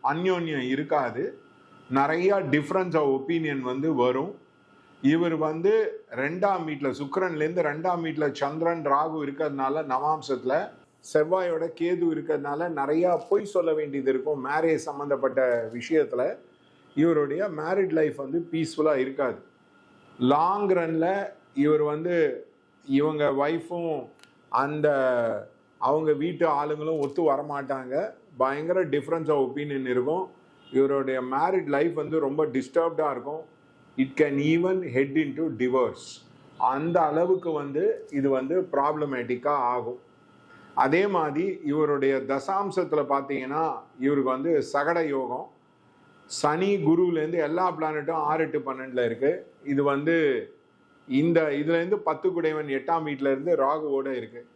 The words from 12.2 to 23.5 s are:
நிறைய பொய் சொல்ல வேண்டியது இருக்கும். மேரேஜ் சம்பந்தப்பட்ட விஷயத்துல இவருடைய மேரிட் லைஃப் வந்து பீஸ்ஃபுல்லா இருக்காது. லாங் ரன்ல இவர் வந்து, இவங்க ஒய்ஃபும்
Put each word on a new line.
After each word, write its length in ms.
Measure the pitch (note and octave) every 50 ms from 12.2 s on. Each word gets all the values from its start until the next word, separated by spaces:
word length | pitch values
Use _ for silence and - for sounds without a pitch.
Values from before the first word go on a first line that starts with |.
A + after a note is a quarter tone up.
| D3 D3 D3+ C#3+ C#3 C#3+ C#3+ D3+ F3 F3 E3 C#3+
நிறைய 340 | C#3 C#3+ D#3 E3 F3 F3+ F3 E3 - -
பொய் 220 | G3 G#3 G#3 F#3+ -
சொல்ல 160 | F3+ E3 E3 D#3 D#3
வேண்டியது 300 | D3+ C#3+ C#3 C#3 B2+ C3+ C3
இருக்கும். 260 | B2+ C3+ D3+ D3+ C#3 B2+ C3+
மேரேஜ் 380 | D3 D#3 D#3+ E3 D#3+ C3 - D#3
சம்பந்தப்பட்ட 520 | C#3 C#3 C#3+ C#3+ C#3 B2+ C3+ C3 A2+ C3 C3 B2+ A#2+ A#2 A2+ A2 A#2
விஷயத்துல 460 | A#2+ A#2 - D#3+ D#3 C#3 - - A#2+ C3 E3+ A3+ - - - - _ _ _ _ _ _ - - C#3+
இவருடைய 400 | D#3 E3+ D#3+ D#3 C#3+ C3+ C#3+ E3+ G3+ G3+ D#3+
மேரிட் 340 | D3+ D3+ E3 F#3+ G3+ F#3+ F3+ D#3+
லைஃப் 180 | E3 D#3 D3+ - C#3
வந்து 180 | C#3 C3 D3 E3+ E3 -
பீஸ்ஃபுல்லா 420 | D#3+ D#3+ D#3 D#3 - D#3+ D3+ D#3 D3 C3 C3
இருக்காது. 340 | C3+ C3+ - C#3 B2 G#2+ - - - _ _ _ _ _ _ _ _ - - _ - - - B2 B2+
லாங் 400 | C#3 D3 E3 F3+ G3 G#3 G#3 F#3+ F#3
ரன்ல 300 | F3 E3+ D#3+ E3 D#3+ D#3+ F3 F#3+ G3 G3 - - - _ _ _ C#3 C#3+
இவர் 200 | D3 D#3 D3+ D3+ D3
வந்து, 260 | D3 D#3 E3 F3 F3 E3+ D#3 C#3 B2 - - - _ _ _ _ _ _ _
இவங்க 380 | C#3 C3+ C#3 D3 D#3 D#3+ D3 D3 C#3 C3+ C3+ C#3+
ஒய்ஃபும் 560 | D3